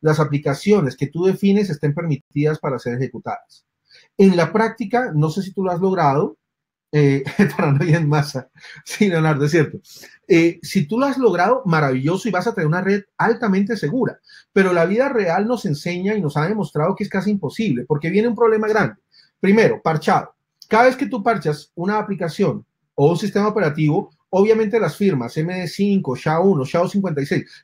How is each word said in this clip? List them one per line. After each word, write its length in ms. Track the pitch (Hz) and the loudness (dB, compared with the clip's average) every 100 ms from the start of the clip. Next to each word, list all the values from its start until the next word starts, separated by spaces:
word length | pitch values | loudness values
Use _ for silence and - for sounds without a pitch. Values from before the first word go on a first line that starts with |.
las 200 | 156 156 | 0 0
aplicaciones 760 | 139 143 147 139 202 202 135 - | 0 -2 -2 -2 2 2 2 -4
que 120 | 139 | -6
tú 160 | 170 | 0
defines 440 | 190 190 196 202 196 | 0 2 2 2 0
estén 260 | 151 147 | -2 -4
permitidas 680 | 147 170 139 _ 147 151 156 | -2 -4 -4 _ -2 0 -2
para 180 | 151 123 | -4 -6
ser 160 | 123 | -6
ejecutadas. 720 | 120 127 113 117 101 _ _ _ _ _ _ _ - | -6 -6 -8 -10 -12 _ _ _ _ _ _ _ 4
En 200 | 190 175 | 4 4
la 160 | 160 | 2
práctica, 600 | 208 220 - 202 240 254 | 0 -2 -2 -4 -2 -2
no 160 | 151 156 | -2 -2
sé 120 | 175 | -2
si 100 | 190 | -8
tú 100 | - | -4
lo 80 | 185 | -4
has 100 | 170 | -2
logrado, 560 | 190 185 147 143 233 - _ _ _ _ - | -2 2 2 2 -2 -6 _ _ _ _ -4
eh, 320 | 147 143 139 139 - | 2 2 2 -2 0
<laughs> 180 | 196 - | 0 2
paranoia 420 | 160 143 175 165 | 0 0 2 0
en 100 | 147 | 2
masa. 400 | 151 147 131 - _ - - | 0 -2 -8 -14 _ -20 -20
Sí, 260 | - - 208 | -10 -2 0
Leonardo, 360 | 165 156 139 | 2 0 0
es 60 | 147 | 0
cierto. 280 | 170 143 147 - - - _ - | 2 0 -4 -18 -20 -20 _ 2
Eh, 320 | 170 170 170 | 4 4 0
si 240 | - 196 143 | -4 -2 0
tú 120 | 220 | 0
lo 60 | |
has 140 | 277 262 | 0 2
logrado, 440 | 233 175 185 262 190 | 2 2 2 2 0
maravilloso, 640 | 160 143 131 143 190 226 | 0 2 0 -2 -2 -2
y 40 | |
vas 140 | 185 226 | -2 -2
a 80 | |
tener 120 | 208 151 | -2 -2
una 140 | 175 | 0
red 240 | 190 202 - - | 0 -2 -4 -2
altamente 580 | 180 233 220 190 202 220 | 0 0 0 0 0 -2
segura. 420 | 147 254 226 - _ - _ | -2 -2 -4 -6 _ -20 _
Pero 180 | 202 190 | 0 2
la 140 | 175 170 | 2 2
vida 240 | 214 277 | 2 0
real 360 | 247 180 175 214 | 0 0 0 0
nos 200 | 247 190 | -2 -4
enseña 480 | 143 175 180 190 | -4 -4 -4 -2
y 80 | 214 | -2
nos 160 | 151 147 | -2 -2
ha 100 | 165 | -2
demostrado 460 | 214 165 151 165 | -2 -4 -2 -2
que 100 | 196 | -2
es 60 | 202 | -4
casi 200 | 196 190 | -4 -2
imposible, 540 | 202 - - 220 120 | -2 -4 -4 -2 -2
porque 240 | - 147 165 | -2 -4 0
viene 200 | 196 240 | 0 0
un 60 | |
problema 340 | 220 226 220 214 | 2 2 2 0
grande. 260 | 214 139 - _ _ _ - | 0 0 -6 _ _ _ -2
Primero, 440 | 190 220 185 113 | 2 6 4 2
parchado. 520 | 160 156 - 170 - _ _ _ - | -2 -2 0 0 -2 _ _ _ 0
Cada 180 | 220 | 4
vez 120 | 254 254 | 4 2
que 100 | 233 | -4
tú 160 | 240 | -4
parchas 480 | 214 202 156 151 - | -2 -2 -2 -6 -10
una 240 | - 180 214 | -8 -4 -4
aplicación 680 | 202 196 170 - 180 107 - _ _ | -4 -6 -6 -2 -2 -2 -12 _ _
o 160 | - 143 | 0 2
un 80 | 170 | 2
sistema 300 | 202 202 208 | -2 -2 0
operativo, 640 | 214 160 151 151 170 - _ - | 0 -2 0 0 0 -4 _ -4
obviamente 500 | 190 214 220 214 226 | 2 4 4 2 0
las 160 | 170 - | -2 0
firmas 400 | 202 143 117 160 | 0 0 -4 -4
M 180 | 165 | -4
D 140 | 185 175 | -4 -8
cinco, 480 | - 202 190 143 123 | -2 0 0 -2 -4
sha 240 | 156 160 | -2 2
uno, 240 | 190 160 | 2 2
sha 240 | 127 170 180 | 0 0 0
cincuenta 320 | 202 190 143 | 0 -2 -4
y 60 | 139 | -2
seis, 180 | 165 - - | -4 -4 -8